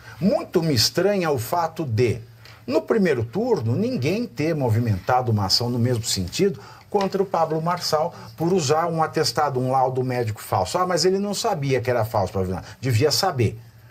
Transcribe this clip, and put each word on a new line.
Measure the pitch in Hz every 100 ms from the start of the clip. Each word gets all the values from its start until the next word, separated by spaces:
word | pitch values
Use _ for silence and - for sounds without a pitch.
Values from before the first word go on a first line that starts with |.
| - -
muito | 185 311 - 175
me | 160
estranha | 123 - - 190 202 165
o | 135
fato | 113 175 165 -
de, | 147 110 120 - - - - - -
no | 311
primeiro | - 226 180 127
turno, | 113 185 247 185 113
ninguém | 143 233 240 127 208 240
ter | - 156
movimentado | 156 127 110 120 92 - 127 117
uma | 104 98
ação | - 120
no | 120
mesmo | 120 120
sentido | 117 - 87 - 196 147 - - -
contra | 208 190 190
o | 190
Pablo | 170 160 160
Marçal | 165 175 - 151 170 - - -
por | 170
usar | 185 135 156 170
um | 160
atestado, | 156 160 147 - 147 127
um | 127
laudo | 131 131 127
médico | 127 123 107 107
falso. | - 104 92 175
Ah, | 180
mas | 175
ele | 180 196
não | 202
sabia | 190 226 180 139 127
que | 117
era | 120
falso, | 113 110 92
Pablo. | 98 92 90 - -
Devia | - 107 147
saber. | - 190 139 104 - - - -